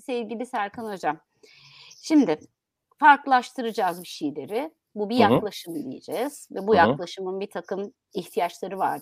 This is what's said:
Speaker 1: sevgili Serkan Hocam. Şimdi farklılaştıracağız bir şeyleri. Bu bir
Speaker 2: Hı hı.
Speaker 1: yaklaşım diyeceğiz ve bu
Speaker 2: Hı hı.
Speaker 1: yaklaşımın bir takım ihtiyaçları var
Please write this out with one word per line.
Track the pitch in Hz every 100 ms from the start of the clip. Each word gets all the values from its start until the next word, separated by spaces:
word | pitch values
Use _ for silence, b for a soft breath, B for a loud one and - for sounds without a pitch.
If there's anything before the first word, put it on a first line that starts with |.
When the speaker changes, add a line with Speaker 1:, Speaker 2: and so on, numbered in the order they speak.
| -
Speaker 1:
sevgili | 247 220 233 240
Serkan | 240 202 - 226
Hocam. | 190 165 151 _ _ B B B B B B
Şimdi | - 311 226 156 - _ _ _ _ -
farklılaştıracağız | 294 277 277 247 233 - 262 214 185 175
bir | 170
şeyleri. | - 151 151 135 214 311 - _
Bu | 208 208
bir | 247
Speaker 2:
Hı |
hı. |
Speaker 1:
yaklaşım | 208 240 202 - - - -
diyeceğiz | - - 156 277 - -
ve | - 196
bu |
Speaker 2:
Hı | 202
hı. |
Speaker 1:
yaklaşımın | 165 147 175 - 185 190
bir | 202
takım | 190 175 190 202 - _
ihtiyaçları | 196 165 - 175 - 190 190
var | 151 143